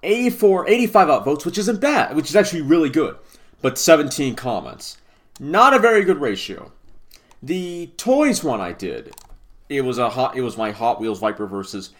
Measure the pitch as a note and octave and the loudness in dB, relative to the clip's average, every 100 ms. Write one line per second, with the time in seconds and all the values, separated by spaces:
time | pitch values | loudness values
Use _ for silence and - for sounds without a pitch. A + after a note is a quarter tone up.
0 | E3 A#3 B3 - G#3 F#3 E3+ A#3 A3+ G3+ | -2 0 0 2 2 2 2 2 4 4
1 | E3 C3 C3 D3 E3+ G#3 G3+ G3+ C#4+ B3+ | 4 2 0 -2 -4 -4 -2 0 0 0
2 | - D3+ C#3+ G#3 - E3+ C#3 E3 D3 D3+ | 0 -2 0 2 2 -2 2 2 4 0
3 | A2+ - - - - _ F3 - - D#3+ | -2 -6 -20 -20 -20 _ -4 -2 6 6
4 | C#3 - C3+ A2 B2 G2 B1+ - - - | 6 -4 -6 -6 -6 -6 -8 -16 -18 -20
5 | _ _ _ - C#3 F#3+ C4+ B3+ A#3 A3 | _ _ _ -16 -2 6 6 6 4 4
6 | F#3+ D#3 B2+ F#2+ - F2+ - - - - | 2 0 -2 -6 -10 -14 -16 -20 -20 -20
7 | - - _ - C3 F#3 F3+ F3 E3+ - | -20 -20 _ -20 -8 -6 -6 -10 -14 -8
8 | A#3 C4+ D4 G3 D#3+ A2 F2 F2 F#2 A#1 | 0 2 2 0 -2 -4 -6 -8 -8 -8
9 | - - - - _ - - C#3 B2+ A#2+ | -12 -20 -20 -20 _ -20 -8 -4 -2 -2
10 | A#2+ B2+ C3 C3 A#2+ A2 G#2+ G#2+ A#2 A2 | -2 -2 -4 -2 -6 -4 -6 -2 -2 -2
11 | A2+ F#2+ G#2+ G2+ G2+ G2 F#2+ G2+ F#2 | -4 -2 -4 -4 -8 -8 -8 -12 -14